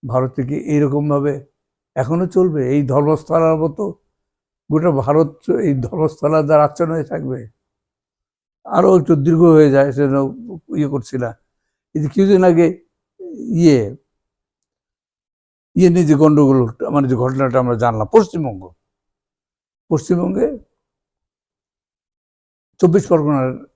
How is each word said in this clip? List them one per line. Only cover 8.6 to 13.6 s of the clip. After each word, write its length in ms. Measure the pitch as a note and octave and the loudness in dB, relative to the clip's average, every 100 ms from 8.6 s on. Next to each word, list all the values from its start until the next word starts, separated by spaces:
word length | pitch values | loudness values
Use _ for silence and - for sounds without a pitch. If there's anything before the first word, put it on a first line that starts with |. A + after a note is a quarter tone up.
| - | -6
আরও 240 | G3 F#3+ F#3 | 0 2 2
একটু 160 | C#3+ D#3 | 2 0
দীর্ঘ 260 | C#3 E3 | 2 4
হয়ে 260 | E3+ D#3 D3+ | 6 6 6
যায়, 180 | C3+ C#3 | 4 0
সেজন্য 280 | C3 C#3+ C#3 C#3 B3+ A#3 F3+ _ - | 0 -2 0 -2 -6 -16 -18 _ -6
ইয়ে 120 | D3 | -4
করছি 260 | C#3+ - C3 | -6 -8 -8
না। 120 | A#2+ G#2+ _ _ _ _ _ D#3 | -8 -10 _ _ _ _ _ -6
এই 40 | |
যে 60 | D3 | -4
কিছুদিন 340 | - G3 G3 | 0 2 4
আগে 240 | F#3 E3 E3+ F3+ _ _ _ _ F4+ C#4+ A#3 | 4 4 2 0 _ _ _ _ -18 -14 -6
ইয়ে, 260 | F3 | 2